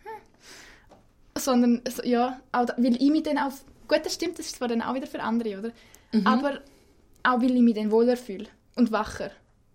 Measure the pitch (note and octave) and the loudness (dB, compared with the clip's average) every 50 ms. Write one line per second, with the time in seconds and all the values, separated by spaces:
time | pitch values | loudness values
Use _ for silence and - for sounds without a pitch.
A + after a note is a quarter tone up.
0 | - G#4 A4 G#4 - _ _ _ _ - - - - - - - _ - - - | -16 -16 -16 -16 -16 _ _ _ _ -20 -20 -20 -20 -20 -20 -20 _ -20 -20 -20
1 | _ _ _ _ _ _ - C#4+ - C#4 B3+ B3 B3 A#3+ A#3+ A#3 - B3+ - - | _ _ _ _ _ _ -12 -8 -2 0 2 4 4 4 2 2 0 -6 -8 -6
2 | - B3 A#3+ A#3 B3 B3+ C4 - - - - B3 B3 A#3+ - - A#3+ C4 A#3 - | -2 0 0 0 0 -2 -4 -10 -14 -6 -2 -2 -2 -2 0 0 2 2 2 2
3 | C4 C#4+ D4+ D#4+ D#4 D#4 D4 C#4 B3+ C#4 B3 - - - - _ - - D4 D#4 | 2 2 2 2 0 0 -2 -2 -2 -4 -6 -10 -18 -20 -20 _ -4 0 0 0
4 | D#4 G4 - - E4+ E4+ E4 - D4 - - - C4 A#3 A#3 A3+ - - A#3+ C4+ | 0 -2 -6 -6 -6 -6 -6 -8 -12 -14 -10 -8 -4 -2 -2 -2 -2 -2 -4 -6
5 | D4 - - C#4+ - A3 A3+ A#3 A#3 A3 G3 G3 G#3+ A#3 - - - - - - | -8 -8 -10 -6 -4 -2 -2 -2 -2 -4 -8 -8 -10 -12 -12 -14 -20 -20 -20 -20
6 | _ - - G#3+ F#3+ - G#3+ B3 C#4+ C#4+ C4+ - - - _ _ _ _ _ _ | _ -2 -2 0 2 4 2 2 2 -2 -4 -6 -12 -20 _ _ _ _ _ _
7 | _ _ _ _ - B3+ B3+ A#3+ B3 C4 B3+ B3 A#3 A#3 G#3+ G#3+ G#3+ G#3 G#3+ A3+ | _ _ _ _ 0 0 2 2 2 2 4 6 6 4 4 2 0 2 4 4
8 | A#3 B3 B3 A#3+ - - G3 F3+ G#3 - - _ _ _ - - A#3+ G#3+ A3 G#3 | 4 4 2 0 -2 -12 -12 -12 -12 -14 -16 _ _ _ 0 2 2 2 2 -2
9 | G#3+ - - - G3+ - - - _ _ _ _ _ _ _ | -2 -4 -8 -10 -10 -12 -12 -18 _ _ _ _ _ _ _